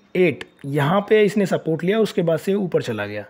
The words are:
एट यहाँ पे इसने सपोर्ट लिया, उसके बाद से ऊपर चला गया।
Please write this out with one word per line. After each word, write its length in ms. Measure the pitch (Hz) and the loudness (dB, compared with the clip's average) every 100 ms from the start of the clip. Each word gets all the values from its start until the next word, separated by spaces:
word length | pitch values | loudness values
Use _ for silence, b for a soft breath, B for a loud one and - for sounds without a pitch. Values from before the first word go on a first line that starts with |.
| _ 185 | _ 2
एट 280 | 175 120 - _ 139 | 2 0 -8 _ -6
यहाँ 340 | 143 143 196 196 | -2 0 0 2
पे 140 | 214 | 4
इसने 240 | 208 208 190 | 4 2 0
सपोर्ट 360 | 170 - 160 | 0 -2 -2
लिया, 140 | 175 220 | 0 0
उसके 240 | 208 - | 0 0
बाद 160 | 170 160 | 0 0
से 160 | - | 0
ऊपर 280 | 202 185 156 | -2 0 -2
चला 240 | 127 107 104 | -2 -6 -6
गया। 180 | 104 101 | -8 -12